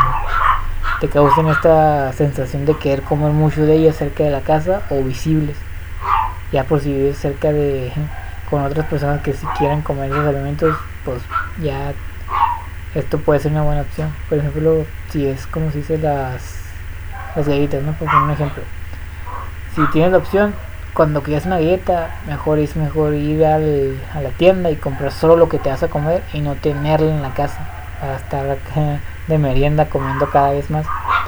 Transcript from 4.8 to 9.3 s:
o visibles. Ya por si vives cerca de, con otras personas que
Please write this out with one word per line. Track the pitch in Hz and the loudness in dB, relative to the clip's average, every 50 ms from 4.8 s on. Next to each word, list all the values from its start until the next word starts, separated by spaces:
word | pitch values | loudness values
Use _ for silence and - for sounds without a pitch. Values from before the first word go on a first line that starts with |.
| 202 - | -2 -2
o | 147 139 | 0 0
visibles. | 131 131 123 - - 160 156 156 151 147 143 - - - - - - - - - - - - - - - - - - - | 0 0 -2 -2 0 2 2 2 2 0 -4 -6 -8 -8 -10 -10 -8 -8 -8 -6 -2 0 0 0 0 -2 -4 -6 -6 -2
Ya | - 139 135 | -2 -2 0
por | - 160 143 | 2 0 0
si | 139 143 | 0 0
vives | 139 135 135 139 143 - | 0 0 0 0 0 -2
cerca | - 147 139 - - 151 | -2 -4 -2 0 0 0
de, | 147 147 147 143 139 135 127 127 - 151 151 147 - - - - - - - - | 2 2 2 0 0 -2 -2 -4 -4 -4 -4 -4 -6 -8 -8 -8 -8 -8 -4 -2
con | 151 147 | -2 0
otras | 139 139 143 156 151 | 0 0 0 -2 -2
personas | - 165 139 143 143 147 147 | 0 -2 0 0 0 0 0
que | - 151 | -2 -2